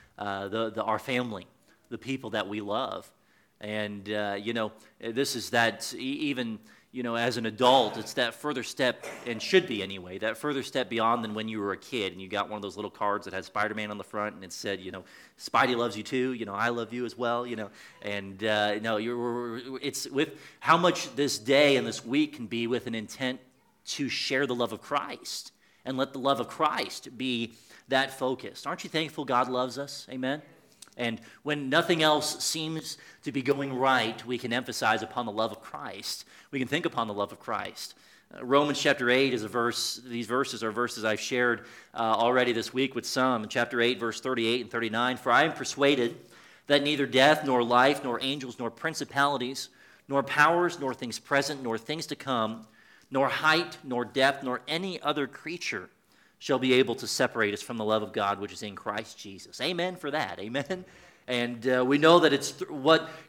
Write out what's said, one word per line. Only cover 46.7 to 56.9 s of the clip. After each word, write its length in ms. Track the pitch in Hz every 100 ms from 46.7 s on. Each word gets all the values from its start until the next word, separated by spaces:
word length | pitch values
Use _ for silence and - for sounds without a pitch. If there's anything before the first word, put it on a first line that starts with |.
| 143
neither 240 | 143 143 131
death, 380 | 127 143 151
nor 180 | 139 123
life, 400 | 117 123 135 143
nor 180 | 135 120
angels, 380 | 131 143 127 120
nor 140 | 117
principalities, 960 | - 160 151 143 143 143 135 123 135 - _ - - -
nor 160 | 139
powers, 560 | 139 151 151 175 175 135
nor 120 | 135
things 280 | 117 120 -
present, 420 | - 139 139 143
nor 160 | 123 110
things 280 | - 160 -
to 100 | -
come, 500 | 139 120 110 113 - _ _ - _
nor 160 | 135 135
height, 500 | - 156 160 170 -
nor 200 | 135 120
depth, 380 | 110 135 139 139
nor 180 | 131 123 -
any 340 | 165 196 175
other 280 | 147 147 131
creature 600 | - 156 175 - 101 90 _ _ _ _ _
shall 200 | - 131
be 160 | 131
able 200 | 127 120